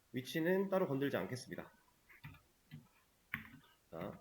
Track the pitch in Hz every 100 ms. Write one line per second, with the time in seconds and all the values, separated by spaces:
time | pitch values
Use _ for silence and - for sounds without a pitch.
0 | _ 123 127 165 160 190 196 190 170 135
1 | 139 123 95 123 - 85 85 - _ _
2 | _ - - - _ _ _ - - _
3 | _ _ _ - 110 - - _ _ 82
4 | 95 -